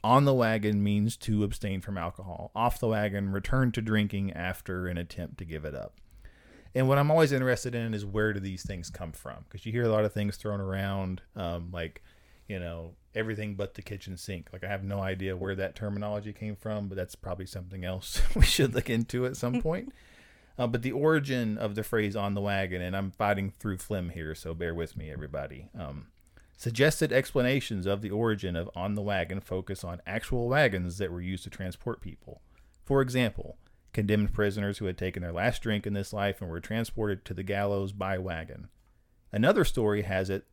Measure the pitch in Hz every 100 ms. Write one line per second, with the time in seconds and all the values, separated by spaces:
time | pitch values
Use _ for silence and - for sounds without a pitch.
0 | 107 127 143 131 113 110 104 104 104 104
1 | 107 - - 107 101 - 104 95 - 95
2 | 85 - 95 78 - 104 120 117 117 110
3 | 104 101 98 98 - 131 127 117 110 107
4 | 104 101 98 80 90 95 - 92 90 87
5 | 87 - 85 - 85 78 76 69 - -
6 | - - - - - - - 127 131 139
7 | 143 160 156 135 131 123 127 120 117 107
8 | 101 104 107 101 98 92 - 95 85 -
9 | 85 - 65 - - - 113 117 117 107
10 | 107 107 101 - 107 101 95 95 98 98
11 | 95 92 - - 87 85 85 87 82 -
12 | - - _ - - 95 87 85 82 -
13 | _ 110 110 107 107 98 98 - - 101
14 | - 90 - 92 - 92 92 98 98 98
15 | 95 95 95 92 95 95 95 - 104 101
16 | 104 104 107 101 107 101 113 107 101 95
17 | 90 - 98 90 92 98 90 92 90 92
18 | - - - - - - 135 123 123 113
19 | 117 123 127 135 123 123 156 180 262 -
20 | - - - - - - 120 117 123 123
21 | 151 160 135 127 113 107 107 101 107 113
22 | 104 104 101 101 101 98 95 90 90 98
23 | 98 - 104 101 98 - 107 92 - 101
24 | 87 85 78 78 82 82 85 85 82 -
25 | 78 69 73 71 71 65 - - 76 71
26 | - _ _ - - - 117 117 147 -
27 | 156 127 131 143 123 139 - 104 92 101
28 | 107 104 117 107 92 85 87 87 95 104
29 | 101 98 80 95 - 92 95 95 87 85
30 | - 107 - 127 120 135 135 95 90 87
31 | 95 87 90 92 - - 92 - - 113
32 | 98 - - - - - - _ - 135
33 | 131 127 117 - - - - - - -
34 | 101 107 101 - 104 101 101 101 110 -
35 | 95 92 87 85 110 - 117 107 104 101
36 | 98 - 101 95 92 82 - 110 113 -
37 | 107 95 - 90 95 98 101 101 98 101
38 | 95 95 92 82 76 - - _ _ _
39 | _ _ - - 127 214 147 - 107 104
40 | 95 95 95 98 -